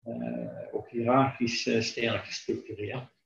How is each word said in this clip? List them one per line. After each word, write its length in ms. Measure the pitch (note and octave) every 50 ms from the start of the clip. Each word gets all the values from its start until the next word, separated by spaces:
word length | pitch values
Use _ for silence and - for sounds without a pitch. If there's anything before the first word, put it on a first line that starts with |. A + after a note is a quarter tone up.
| _
Eh, 100 | A#2 A#2 A#1 A#1 A#2 A#2+ A#2+ A#2 A#2 - - - -
ook 180 | - - - -
hiërarchisch, 760 | - A#2 A#2 A#2 B2 C3+ C3+ C3 - - B2 A#2 - - -
eh, 140 | B2 A#2 A2+
sterk 440 | A2+ - - - A#2 A2+ G#2+ G2+ -
gestructureerd. 880 | - - - - - - - - - - F#2+ G#2 G#2 A#2 C3 B2+ - _ _ _